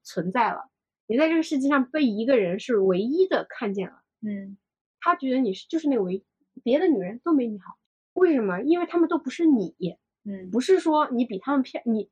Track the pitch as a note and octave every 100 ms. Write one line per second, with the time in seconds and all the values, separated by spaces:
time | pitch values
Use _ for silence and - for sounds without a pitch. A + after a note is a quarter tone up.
0 | - - E3+ B3 G#3+ - - _ _ _
1 | - A#3 D#4+ E4 D#4+ C#4+ C#4 C#4+ B3+ D#4
2 | C4 G#3 A3+ B3+ F3+ G3 - A3 F#3+ F3+
3 | A3+ D#4+ F#4+ F#4+ - - G#3 G3 F#3 -
4 | _ _ G#3+ G3+ G3 G3 _ _ _ _
5 | F4 F4 C4 B3+ A#3+ F#3+ - D#4+ D4+ B3+
6 | F3+ F#3+ - _ _ - A#3+ C#4+ F#4 A#3
7 | F3+ A#3+ E4+ D4+ A#3+ G#3 - - _ _
8 | _ - F4+ C#4 G3+ F3+ C4+ F4 E4+ F4
9 | D#4+ D#4+ C4 - E4 B3+ E3+ - F3 -
10 | _ _ G3+ G3 F#3 G#3+ B3+ F#4 E4 D4+
11 | D4 B3 B3 F#3+ - C#4+ B3+ - A#3+ G#3+
12 | G3